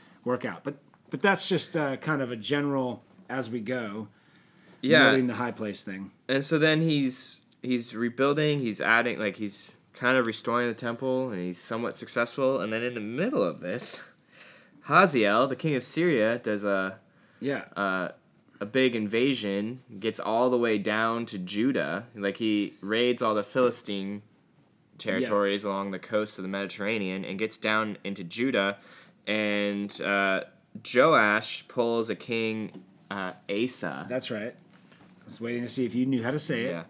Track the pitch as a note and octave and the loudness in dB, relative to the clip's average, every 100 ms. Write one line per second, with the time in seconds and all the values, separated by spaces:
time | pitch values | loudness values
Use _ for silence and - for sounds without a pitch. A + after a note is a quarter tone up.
0 | - - A#2+ B2 A#2 E2 C#3+ - _ _ | -20 -8 -2 -2 -4 -8 -8 -10 _ _
1 | _ D3 G3 F3+ - D3 - D#3+ C#3+ C3 | _ 2 4 4 4 2 2 0 -2 -2
2 | D3+ C#3+ B2 A#2 G#2 C#3+ C#3+ C#3 B2+ A#2 | -2 0 -2 -4 -2 0 2 0 -2 -4
3 | - - - C3 A2 A#2+ G#2+ B2+ G#2+ G#2 | -12 -20 -8 -6 -4 -6 -4 -4 -4 -8
4 | A2 _ _ _ _ _ - - C3 D#3 | -10 _ _ _ _ _ -20 -6 4 6
5 | B2+ C3+ B2+ A2 A#2+ G#2+ G#2+ F#2+ - F#2+ | 8 6 2 -2 -4 -4 -6 -6 -8 -10
6 | G2 - - C3+ D3 D#3 D#3 D#3 E3 D3 | -12 -12 -2 -2 2 2 4 4 4 2
7 | C3 B2+ - - _ _ B2+ B2 A#2 A2 | 2 -2 -6 -10 _ _ -2 -2 -2 -4
8 | A#2+ A#2 C#3 D3 D3+ D3 A#2+ G2 F2+ A2+ | -2 2 2 2 2 2 -2 0 4 4
9 | A#2+ F#2 G#2 F#2+ G#2 - - - _ - | 4 0 -2 -2 -6 -8 -16 -20 _ -2
10 | B2 C3 A2+ G#2+ A#2+ A#2+ A#2+ A2 A#2+ A#2+ | 2 4 2 -2 -2 0 0 -4 -6 -4
11 | C3 B2+ C3 F#2+ F2+ F2 - A#2 A#2 - | -2 -2 -2 -4 -4 -6 -6 -4 -4 -6
12 | A2+ A#2+ A#2+ - C3 C3+ G#2 A2 B2 A#2+ | -6 -2 -2 0 0 0 -2 -2 -4 -6
13 | G#2 B2+ A3 F3 F2+ D2 F2 A2+ - - | -6 -4 -2 0 0 -2 -6 -2 -2 -2
14 | - _ _ - - - - _ - D#3+ | -6 _ _ -20 -20 -20 -20 _ 2 6
15 | F#3+ C3 G2+ A2 C3+ C3 D#3+ C3 - D#3+ | 6 6 6 6 4 0 0 0 -2 0
16 | F3 B2+ A2 A#2+ A2+ G#2 G2+ G2 F#2+ G2+ | 2 4 2 2 -2 -2 0 0 0 -6
17 | _ _ _ _ B2+ B2 - - G2 F#2 | _ _ _ _ -4 -4 -6 -4 -2 0
18 | E2+ - _ _ _ - G#2 C3 C3 A#2 | -4 -8 _ _ _ -12 -2 2 2 2
19 | G#2 A2+ C3+ B2 G#2 G2 A2 C3 - G2+ | 0 2 2 0 -2 -2 -4 -8 -14 -6
20 | A2 - G2+ A2+ B2+ B2 A#2 G#2+ G#2+ A2 | -4 -4 0 2 4 4 2 2 2 2
21 | A2+ A#2 A#2 G2+ F2+ G#2 C3 A2+ C#2+ F2+ | 2 0 -4 -8 -4 0 2 0 -2 -4
22 | A#2+ G#2+ G2+ F#2+ A2 G#2 G2+ - G2 A2 | -8 -4 -4 0 2 2 0 -6 -2 2
23 | B2 A#2+ A2+ G#2 G2+ C3 B2 A#2+ - G2 | 2 2 0 0 0 2 2 2 -4 -6
24 | G2 G2+ - _ _ _ _ _ _ - | -6 -8 -12 _ _ _ _ _ _ -10
25 | G#2+ F#2+ A#2+ G2+ G2+ G2+ G#2 G2 G2 F#2+ | -4 -2 2 2 2 0 -2 -4 -4 -8
26 | - G#2+ G#2+ - F#2+ G2 G2 - G2+ A2 | -2 -2 -2 -6 -6 -6 -6 -6 -4 -2
27 | F#2+ F#2+ - F#2+ A2 - A2 A2 G#2+ G2 | -2 -4 -6 -4 -6 -4 0 2 0 -4
28 | G2 G2 E2+ A2 C3 A2+ G2 G2+ - - | -8 -8 -8 -2 0 2 2 -2 -10 -20
29 | - _ - G#2+ G#2 G#2 G2+ G2+ G2+ - | -20 _ -4 -2 0 0 0 -2 -6 -4
30 | F#2 G2 G2 F#2+ - _ _ - - B2 | 0 2 2 0 -4 _ _ -12 2 6
31 | D#3 C3+ G#2 G#2+ A#2+ - - B2+ A#2 A#2 | 6 8 6 4 0 -8 -4 0 2 2
32 | A2+ G2 - A2+ A2 A2 G#2 F#2+ - - | 0 -4 -4 -2 -2 -2 -6 -10 -20 -18
33 | - G2 F#2 - - G2+ B2+ - E2 C2+ | -8 -6 -6 -8 -4 0 0 -2 -4 -6
34 | F2+ B2+ - A2 A#2 - - - - - | -6 -6 -4 -6 -8 -10 -20 -20 -20 -20
35 | - - - - A#2 A#2+ A#2+ C3+ A#2 A#2 | -20 -20 -18 -8 -6 -4 -2 -2 0 0
36 | C3 B2+ A#2 D3 - A#2+ A#2 E2+ E2 | 2 2 0 0 0 0 -2 -4 -10